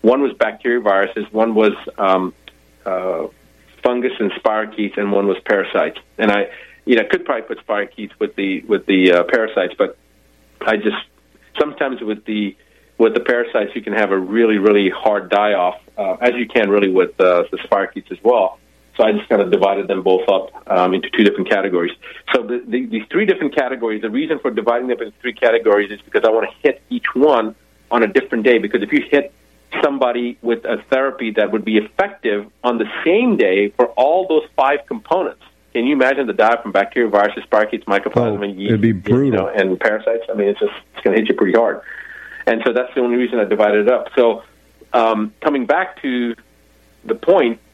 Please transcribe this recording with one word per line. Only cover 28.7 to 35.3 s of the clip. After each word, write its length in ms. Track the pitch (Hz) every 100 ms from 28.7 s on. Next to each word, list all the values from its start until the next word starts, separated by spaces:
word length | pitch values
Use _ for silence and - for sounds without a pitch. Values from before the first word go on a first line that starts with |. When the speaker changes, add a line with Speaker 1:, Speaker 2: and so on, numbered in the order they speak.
| 127
Speaker 1:
if 80 | 101
you 140 | 147 -
hit 240 | 143 143 _ _ _ _ -
somebody 520 | 151 139 127 120 120 120
with 240 | 117 117 -
a 160 | 110 -
therapy 400 | 131 135 - 113
that 220 | 107 104
would 120 | 107
be 140 | 101 110
effective 720 | - - 202 - 220 208 208 _
on 160 | 202 226
the 100 | 107 - 160
same 320 | 190 247 208
day 320 | 101 95 104
for 160 | - 120
all 380 | - 131 175 185
those 140 | 151 226 -
five 220 | 135 147 -
components, 560 | 120 - 175 147